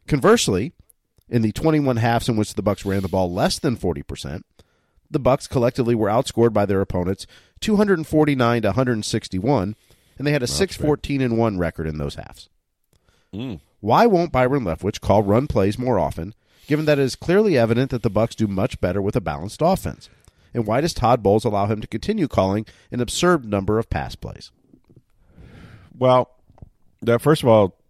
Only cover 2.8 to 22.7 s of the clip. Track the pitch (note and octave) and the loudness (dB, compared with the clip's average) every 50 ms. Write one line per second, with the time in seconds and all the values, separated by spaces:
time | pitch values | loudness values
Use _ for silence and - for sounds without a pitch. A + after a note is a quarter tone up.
2.8 | - G2 F#2+ G2 F#2+ E2+ F#2 F#2 F#2 F2 F2 G#2 D3 F#3+ - - - C#3+ A2+ - | -2 -4 -2 -2 -2 -2 -2 -2 -2 -2 -2 -2 -2 -2 -2 -2 -4 -4 -4 -2
3.8 | - F2+ D2+ C#2+ - - C#2 - - C2+ D2 - - _ _ _ _ _ _ _ | -4 -4 -4 -6 -8 -12 -14 -12 -12 -12 -12 -12 -14 _ _ _ _ _ _ _
4.8 | _ _ _ _ _ _ - C#3+ B2+ B2 C3+ - - - - C3 A#2 B2+ - C#3 | _ _ _ _ _ _ -6 -2 0 0 0 0 -2 -4 -2 0 0 0 0 0
5.8 | A#2 A#2 A#2+ G#2+ A2 G2 G#2+ B2+ C3+ - - A#2 A#2 A#2 G#2 G#2 G#2 G2 G2 F#2+ | 0 0 0 0 0 0 0 0 -2 -2 0 2 2 2 2 2 0 0 0 0
6.8 | G2 - - F2+ F2 F#2 G2 - - - - - _ _ _ _ - A3 G#3 G3 | -2 -2 -2 -4 -2 -4 -4 -6 -10 -16 -20 -20 _ _ _ _ -2 0 2 2
7.8 | G#3+ G3+ F#3 D#3+ D3 - D#3+ D#3 D#3 D3 C#3 B2+ A#2+ A#2 A#2+ A#2 G#2+ G2 F#2 C3 | 2 2 0 0 -2 0 2 2 2 2 2 2 2 2 2 2 0 0 0 0
8.8 | C3 B2+ A#2 G#2+ - - - A2 - - F#2+ F#2 F#2+ C3+ C#3+ A2 F#2 G2+ A2 - | 0 0 -2 -2 -4 -4 -4 -6 -4 -6 -6 -4 0 0 0 0 0 -4 -6 -10
9.8 | _ _ _ _ _ _ _ - C3+ D3 D3 C#3 A#2+ A#2 C#3 D3 G3 F3+ - - | _ _ _ _ _ _ _ -6 -4 -2 -2 -2 -2 -4 -2 -2 -4 -4 -4 -2
10.8 | D#3 D3+ C#3+ - - - C#3+ C3+ C3 A#2+ A2+ A2+ A#2 A2+ G2 F2+ E2+ D#2+ - - | -2 -2 -2 -2 -2 -4 -2 -2 -2 0 0 0 0 0 0 -2 -4 -4 -4 -6
11.8 | D#2+ D#2+ D2+ D2+ C#2+ D2 - - - - - - - _ _ _ _ _ _ _ | -6 -6 -6 -6 -6 -8 -8 -12 -14 -16 -20 -20 -20 _ _ _ _ _ _ _
12.8 | _ _ _ _ _ _ _ _ _ _ F#2+ G#2 B2+ C3 F#2 C#2+ - _ _ _ | _ _ _ _ _ _ _ _ _ _ -12 -10 -10 -10 -12 -12 -16 _ _ _
13.8 | G2 G#2+ C3 F3 A3+ A#3+ F#3+ E3+ F3 - - B2+ B2+ B2+ C#3+ C#3 A2 F2 D#2+ - | 0 2 4 4 6 6 4 2 2 2 2 2 2 2 2 0 0 -2 -4 -2
14.8 | F2 G#2 - - - - G2+ A2 G#2 G2 G#2 B2 D3 - - G#2+ F#2+ G#2 G#2 B2+ | -4 -4 -4 -2 0 2 4 4 4 4 2 2 2 0 0 0 0 0 0 -2
15.8 | B2 B2+ A#2 F2+ D2+ D2+ - E2 E2 G#2 - _ _ _ _ _ _ - D3+ D3+ | -2 0 0 0 0 -2 -4 -6 -10 -12 -12 _ _ _ _ _ _ -4 -2 0
16.8 | D#3 D3+ D3 C#3 C3+ B2 - - - E3 F3+ G#3 A3 G3+ - A#2+ A#2 A2 A#2 A#2+ | 2 2 2 2 0 0 -2 -4 -2 0 2 2 4 4 2 2 2 2 2 0
17.8 | C3+ - B2+ A2+ - A2 F#2 G#2 A2+ - - - A2 G2+ G2 F#2 G#2+ - - - | 0 -2 -2 -4 -4 -2 0 0 -2 -2 -2 -2 -4 -2 -2 -2 -2 -4 -4 -4
18.8 | - F2+ F#2 G2+ F#2+ G#2 - A#2+ F2 D#2+ D2 C#2+ E2+ G#2+ - - D3+ F3 F#3+ - | -4 -2 -2 -2 -2 -2 -2 -4 -4 -4 -6 -8 -8 -10 -4 -2 0 0 0 -2
19.8 | - D#2+ A#1 - - - _ _ _ _ _ _ _ _ - A#2+ G#2+ G#2 A2+ C#3 | -4 -8 -12 -12 -18 -20 _ _ _ _ _ _ _ _ -6 -6 -4 -2 -2 -2
20.8 | D#3+ E3+ - - B2 A2+ B2+ A#2+ G2+ G2 G#2 A2 - A2+ G#2 G2 G2+ G#2 A2 G#2+ | -2 -2 -2 0 2 2 2 4 4 2 2 2 2 0 -2 -2 -2 -2 -2 -4
21.8 | - - - A2 - G3+ A3+ G#3+ D#3 - - - F#2+ F#2+ G2+ A2 A2 - | -6 -8 -10 -8 -6 -4 -4 -2 -4 -2 0 0 0 0 0 -2 -6 -8